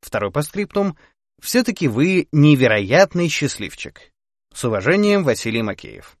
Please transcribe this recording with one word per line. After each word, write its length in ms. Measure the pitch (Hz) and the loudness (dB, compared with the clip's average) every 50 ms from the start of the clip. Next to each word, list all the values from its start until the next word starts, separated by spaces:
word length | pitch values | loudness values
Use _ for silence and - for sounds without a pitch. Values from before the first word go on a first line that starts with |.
Второй 300 | - - - 113 104 101 | -20 -6 -6 -4 -4 -2
постскриптум. 640 | 87 147 151 - - 196 208 - - 202 202 196 - _ _ _ _ _ _ _ _ _ | -4 -4 -6 -4 -6 -8 -8 -6 -2 -2 -2 -2 -4 _ _ _ _ _ _ _ _ _
Все-таки 460 | - - - 247 247 - 208 - 180 139 | -12 -2 0 0 0 0 -4 -2 -2 -2
вы 400 | 107 113 147 185 190 185 - _ | 0 0 0 2 2 0 -2 _
невероятный 960 | - 151 143 151 151 131 131 120 107 107 101 92 120 165 196 - - 175 175 165 | 2 4 6 6 6 6 4 2 2 0 0 2 4 4 4 4 2 -4 -2 -2
счастливчик. 800 | 151 - 151 131 - - 107 80 - - - - - - - _ _ _ _ _ _ _ _ _ _ | -2 -4 -4 -4 -6 -6 -12 -12 -12 -14 -18 -18 -18 -20 -20 _ _ _ _ _ _ _ _ _ _
С 100 | - - | -6 -4
уважением, 600 | 123 110 101 92 123 175 196 208 208 202 202 180 | -2 -2 0 0 0 2 2 2 2 2 2 2
Василий 400 | 139 113 - - 117 110 117 113 | 0 -2 -2 -2 -4 -4 -2 -4
Макеев. 540 | 104 98 - - - - 101 - - _ _ | -4 -6 -8 -14 -20 -20 -20 -20 -20 _ _